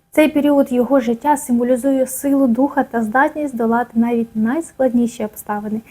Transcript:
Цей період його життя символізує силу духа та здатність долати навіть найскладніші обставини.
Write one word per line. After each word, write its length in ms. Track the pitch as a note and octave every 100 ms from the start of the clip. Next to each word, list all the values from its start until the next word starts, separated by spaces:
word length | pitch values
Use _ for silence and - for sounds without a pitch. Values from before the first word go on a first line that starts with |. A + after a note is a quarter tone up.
| _
Цей 180 | - D4+
період 440 | D4+ C#4+ C#4+ C#4
його 280 | B3 A#3 C#4
життя 360 | A#3 A#3 D4 C#4+
символізує 720 | - A#3+ A#3+ B3+ C#4 C4+ C4
силу 400 | - C#4+ C#4 C4+
духа 380 | A3+ C#4 C#4 C4
та 120 | A#3
здатність 540 | A3 B3+ D4+ D4+ D4 A#3+
долати 340 | A3+ A#3 A#3+
навіть 340 | A#3 A#3 A#3 A#3 A3
найскладніші 880 | A3 D#4 E4 - C4 A#3+ A#3 -
обставини. 560 | G#3+ - - G#3 G#3+ G#3+ -